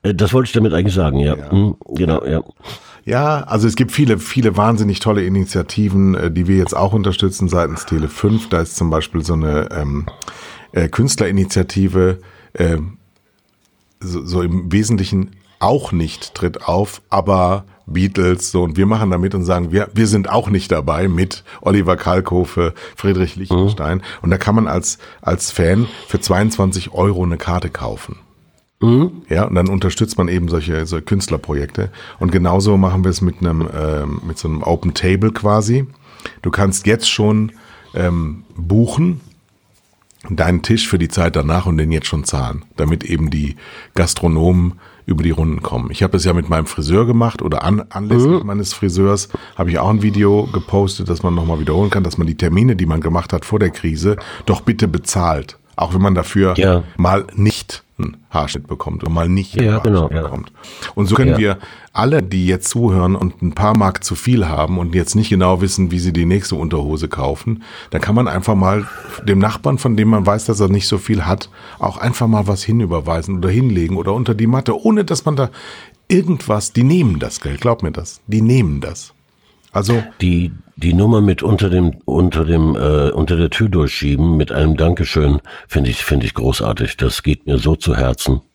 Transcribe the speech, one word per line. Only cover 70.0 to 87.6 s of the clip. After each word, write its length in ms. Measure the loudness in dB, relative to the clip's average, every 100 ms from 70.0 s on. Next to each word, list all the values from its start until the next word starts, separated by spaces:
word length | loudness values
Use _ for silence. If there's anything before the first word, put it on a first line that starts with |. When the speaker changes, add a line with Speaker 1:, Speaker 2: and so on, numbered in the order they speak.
| 4
Speaker 2:
man 160 | 4
weiß, 200 | 2 0
dass 140 | -2 0
er 80 | 2
nicht 180 | 2 0
so 100 | -2
viel 280 | 0 -2
hat, 240 | 0 -4 -6 -20 -20 -6
auch 200 | -6 -2
einfach 300 | -4 0 2
mal 200 | 2 0
was 160 | -2
hinüberweisen 760 | 0 0 0 -2 -2 -4 -4 -2
oder 120 | 0
hinlegen 480 | 2 2 2 0 -2
oder 160 | -2
unter 200 | -2 -2
die 140 | 0 2
Matte, 320 | 2 0 0
ohne 220 | 2 2
dass 220 | 0 -2
man 100 | 0
da 140 | 0 -2 -4 -20 -20 -20 _ _
irgendwas, 640 | 2 2 -2 0 -2 0
die 120 | 2
nehmen 360 | 4 4 2 0
das 220 | -4 -8
Geld, 180 | -8 -2
glaub 220 | 0 0
mir 80 | -2
das, 300 | -6 -12 -16 -2
die 140 | 2
nehmen 380 | 4 4 2 -2
das. 320 | -6 -10 -16 _ _ _ _ _ _
Also 300 | -4 0 0 -2 -2
Speaker 1:
Die, 320 | 0 2 0 -6 -20 -4
die 160 | 2
Nummer 280 | 4 4 6
mit 220 | 4 2
unter 260 | 2 2 4
dem, 220 | 4 2 0
unter 380 | -2 2 2 2
dem, 320 | 2 2 2
äh, 360 | 2 2 2 2
unter 240 | 0 0 2
der 140 | 0
Tür 180 | 0 0
durchschieben 640 | 2 0 -2 -2 2 2
mit 160 | 2 0
einem 260 | 2 2 2
Dankeschön, 640 | 2 0 0 2 2 0 -4 -20 -4
finde 240 | -2 0
ich, 120 | -2
finde 220 | -2 0
ich 80 | -2
großartig. 640 | -2 -2 -2 -4 -2 -4 -2
Das 240 | -4 -2
geht 240 | -2 -2
mir 140 | 0
so 160 | 0